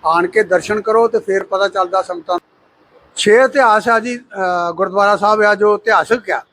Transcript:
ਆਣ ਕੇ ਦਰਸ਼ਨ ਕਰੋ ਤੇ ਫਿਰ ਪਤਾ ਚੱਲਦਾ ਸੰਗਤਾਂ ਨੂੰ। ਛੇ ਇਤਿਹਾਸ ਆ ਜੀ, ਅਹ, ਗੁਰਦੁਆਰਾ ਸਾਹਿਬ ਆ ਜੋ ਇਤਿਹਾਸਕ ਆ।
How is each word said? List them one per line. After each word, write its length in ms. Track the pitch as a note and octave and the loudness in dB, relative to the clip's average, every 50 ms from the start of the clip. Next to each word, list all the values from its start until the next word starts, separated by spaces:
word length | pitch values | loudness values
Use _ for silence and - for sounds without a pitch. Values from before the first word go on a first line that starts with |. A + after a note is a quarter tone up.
| - | 0
ਆਣ 200 | D#3+ E3 E3+ F3 | 0 0 0 0
ਕੇ 160 | F3 - A3 | 0 0 -2
ਦਰਸ਼ਨ 380 | G#3+ E3+ F#3 F3 D#3+ - G#3+ G#3+ | 0 2 0 -2 0 -2 -6 -4
ਕਰੋ 280 | G3 - A3 A3+ A#3 A3+ | -2 0 0 2 2 2
ਤੇ 100 | A#3 G#3+ | 0 -4
ਫਿਰ 260 | - - F#3+ F#3+ F#3+ | -4 -2 -4 -4 -4
ਪਤਾ 240 | - G3 F#3+ G3 G3 | -4 -4 -2 -2 -2
ਚੱਲਦਾ 340 | F#3+ G3 F#3 F3 F#3 F#3+ | -2 -4 -4 -2 -2 -4
ਸੰਗਤਾਂ 320 | F#3 - F3+ F3 D#3+ - F3+ | -4 -4 -10 -12 -8 -6 -8
ਨੂੰ। 60 | E3+ _ _ _ _ _ _ _ _ _ _ _ - _ _ _ | -8 _ _ _ _ _ _ _ _ _ _ _ -20 _ _ _
ਛੇ 280 | - - G#3 G#3 A#3+ C4 | -2 2 4 4 4 4
ਇਤਿਹਾਸ 440 | C4 C4 C#4+ C4 A3+ G#3+ G#3+ G#3 A#3+ | 2 2 2 2 4 2 2 2 0
ਆ 120 | A#3 A3+ | 0 0
ਜੀ, 180 | A3 B3 A#3+ A#3+ | -2 -4 -10 -10
ਅਹ, 540 | B3 _ - G3 F#3+ F3+ F3+ F3 F3 F3 | -12 _ -8 -6 -4 -2 -2 -2 -4 -4
ਗੁਰਦੁਆਰਾ 440 | E3+ E3 F#3+ F#3 F3+ G3+ G3+ G3+ G#3 | -4 -4 -4 -2 0 0 2 2 2
ਸਾਹਿਬ 260 | F3+ G3+ G#3 G#3+ G#3+ | 2 2 0 2 2
ਆ 120 | G#3 G#3 G#3 | 2 2 2
ਜੋ 200 | G3 G#3 G#3 G#3 | 2 2 0 0
ਇਤਿਹਾਸਕ 560 | G3+ G#3 A3+ A3 F3+ D#3 - A3+ B3 G#3 - | 0 0 0 0 0 2 0 -4 -4 -2 -6
ਆ। 120 | D#3+ B2 - _ | -6 -6 -8 _